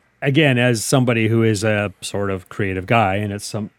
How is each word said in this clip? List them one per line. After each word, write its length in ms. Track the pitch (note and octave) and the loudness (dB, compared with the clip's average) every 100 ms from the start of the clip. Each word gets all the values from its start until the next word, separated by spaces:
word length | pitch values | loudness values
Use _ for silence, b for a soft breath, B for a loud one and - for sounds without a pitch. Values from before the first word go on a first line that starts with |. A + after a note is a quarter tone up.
| _ - | _ -6
again, 380 | C#3+ C#3 D3 B2 | 0 2 4 4
as 260 | B2 A2+ | 2 0
somebody 440 | - C#3 B2 A2+ A2 | 0 2 2 0 2
who 140 | A2+ | 2
is 220 | A2+ G2+ | 2 2
a 280 | A2 G#2 G#2 - | 0 0 -2 -8
sort 280 | - G2+ G2+ | -10 -6 -4
of 200 | F#2+ - | -6 -8
creative 360 | - G2 F#2 F#2 | -6 -4 -4 2
guy, 300 | A#2 G2 G2 | 2 2 0
and 160 | G#2 | -4
it's 140 | G2+ - | -8 -8
some 240 | G#2+ G#2+ | -10 -10